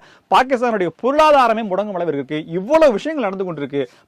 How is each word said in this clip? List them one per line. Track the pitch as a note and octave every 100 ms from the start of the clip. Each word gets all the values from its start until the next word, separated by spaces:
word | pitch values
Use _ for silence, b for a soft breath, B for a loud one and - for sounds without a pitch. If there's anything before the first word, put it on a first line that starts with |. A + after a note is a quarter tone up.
| b b _ G3
பாகிஸ்தானுடைய | B3+ B3 A#3+ A3 F3 -
பொருளாதாரமே | A#3+ D4 D#4 C#4+ A#3+ A3
முடங்கும் | A3 F#3 G#3+ F3+
அளவிற்கு | F3 C#3 C3+ D3+
இருக்கு. | D#3+
இவ்வளவு | E3+ G3+ D#4 D4+
விஷயங்கள் | G3+ D4 D#4+ G3+
நடந்து | F#3+ F#3
கொண்டிருக்கு. | D3+ C#3 C#3 B2+ b